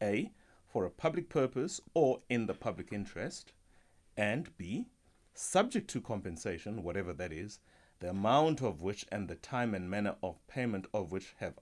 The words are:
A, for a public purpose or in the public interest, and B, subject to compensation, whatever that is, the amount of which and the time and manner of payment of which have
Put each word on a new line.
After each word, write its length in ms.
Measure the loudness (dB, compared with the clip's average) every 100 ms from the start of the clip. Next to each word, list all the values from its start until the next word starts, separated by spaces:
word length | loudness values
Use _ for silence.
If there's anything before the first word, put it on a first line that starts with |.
A, 300 | 2 2 0 -6 -20 -20 _
for 160 | -2
a 60 | -2
public 400 | 0 -2 0 0
purpose 500 | 2 2 0 -4 -4 0
or 260 | 6 6 4 0
in 160 | 0 0
the 80 |
public 380 | -2 -2 -4 -4
interest, 640 | -4 -4 -6 -6 -8 -16 -20 _ -20 _ _ _ 0
and 380 | 2 2 -2 -8
B, 300 | -4 -4 -4 _ _ _ _
subject 560 | -10 2 4 4 2 -2
to 100 | -4
compensation, 800 | -2 -4 -4 -6 -4 -4 -4 -6
whatever 300 | -2 -2 -2
that 180 | -4 -6
is, 280 | -6 -8 -12 _ -20 -20 -8
the 100 | -4
amount 520 | 2 6 6 6 4
of 200 | 0 0
which 240 | -2 -4 -4
and 200 | -4 -4
the 60 | -8
time 380 | -6 -2 0
and 160 | 0 -2
manner 260 | 0 0 -2
of 240 | -6 -6 -10
payment 400 | -4 -2 -2 -2
of 200 | -2 -2
which 200 | -4 -6 -8
have 200 | -8 -8